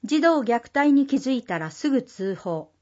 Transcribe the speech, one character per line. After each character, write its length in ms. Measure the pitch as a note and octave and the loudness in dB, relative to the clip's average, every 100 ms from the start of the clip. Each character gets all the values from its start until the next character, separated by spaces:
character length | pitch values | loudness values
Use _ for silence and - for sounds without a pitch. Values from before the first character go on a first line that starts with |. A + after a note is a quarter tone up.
児 160 | G#3 D#4 | -2 2
童 220 | E4 D#4+ | 2 2
虐 280 | A#3 A#3 - | 0 -2 -2
待 200 | - D4 | 0 4
に 120 | C#4 C#4 | 4 4
気 120 | C4+ | 0
づ 140 | C4 | 0
い 120 | C4 | -4
た 160 | - E3+ | -4 -6
ら 100 | D#3+ | -6
す 180 | D#3+ D4+ | -6 0
ぐ 120 | C4+ | 0
通 340 | - - G3 F#3+ | -2 -8 -6 -6
報。 360 | - D#3+ - _ | -6 -8 -8 _